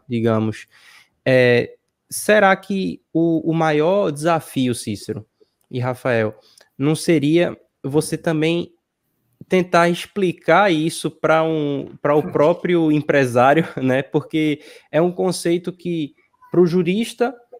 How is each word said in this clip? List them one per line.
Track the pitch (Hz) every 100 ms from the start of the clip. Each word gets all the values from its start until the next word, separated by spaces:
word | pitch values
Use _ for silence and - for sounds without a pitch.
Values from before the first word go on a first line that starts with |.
| -
digamos, | 120 113 110 110 107 - _ - - _ _
é, | - 127 123 120 - - _ _ _
será | - - 214 196 190
que | - 196 185 - _
o, | 165 165 160 165
o |
maior | 160 160 151 156 196 190
desafio, | 143 156 165 - - 127 117
Cícero | - 101 - 107 - _ _ _ _
e | 127
Rafael, | 127 123 131 117 107 - _ _ _ -
não | 139
seria | 156 - 160 143 165 175 - _ _
você | 139 143 156 156
também | - 160 160 170 - _ _ _ _ _ _ _ -
tentar | 185 180 175 170
explicar | 175 - - 190 - - 165 208
isso | 160 160 - 160
pra | - 151 160
um, | 160 160 147 139 - -
pra | 139 151
o | 147
próprio | 151 147 175 - 175 160
<laughs> |
empresário, | 151 147 147 131 120 127 151 175 -
né? | 131 127
Porque | 139 156 143 160 156 143 - - _
é | 151
um | 175
conceito | 180 185 170 170 175 175
que, | 175 175 165 147 - _ _ _
pro | 165 180
jurista, | 180 170 196 226 - 240 262 _ -